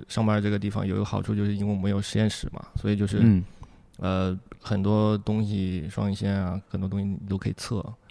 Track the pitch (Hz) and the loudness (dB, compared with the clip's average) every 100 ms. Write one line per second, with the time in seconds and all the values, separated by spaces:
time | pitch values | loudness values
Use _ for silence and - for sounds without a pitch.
0 | - - 110 107 104 104 101 104 98 95 | -4 0 2 4 2 0 -2 -2 -2 -2
1 | 104 101 101 104 104 101 101 101 98 98 | -2 -2 -2 0 0 0 0 0 0 0
2 | 101 110 107 - - - - - 104 104 | 0 2 2 0 -8 -10 -10 -4 0 0
3 | 101 101 113 95 90 - - - - - | 2 6 6 6 4 -8 -20 -20 -20 -6
4 | 92 92 92 92 - - - 104 98 107 | -2 0 0 -2 -8 -12 -2 0 2 4
5 | 107 104 101 107 107 104 92 92 80 104 | 4 2 0 -2 0 0 -2 -2 -6 -4
6 | 101 95 98 98 90 92 - 98 95 101 | -2 -2 0 0 0 -4 -6 -4 -4 -2
7 | 98 95 98 98 107 98 - 107 - 113 | -2 -4 -4 -4 -2 -4 -4 -6 -6 -12
8 | - | -4